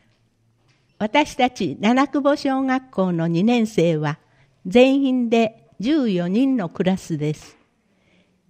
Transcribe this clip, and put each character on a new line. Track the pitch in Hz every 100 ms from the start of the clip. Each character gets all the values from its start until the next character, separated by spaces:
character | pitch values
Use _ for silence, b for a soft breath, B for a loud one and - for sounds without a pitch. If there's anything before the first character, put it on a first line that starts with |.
| _ _ _ _ _ _ _ _ _ -
私 | 214 285 294 -
た | 247
ち | - 180 143
七 | 208 254 285
久 | 294 269
保 | 294
小 | 277 262
学 | 262 254 262
校 | - 185
の | 170 165
二 | 170
年 | 214 247 220
生 | - 170 156
は、 | 151 156 _ _ _ _ 185
全 | 226 262 277
員 | 269 254 233
で | 226 220 - _ -
十 | 208 311 240
四 | 180 175
人 | 202 269 254
の | 175
ク | -
ラ | 180 190
ス | - 156
で | 151 151
す。 | - _ _ _ _ _ _ _ _ _ _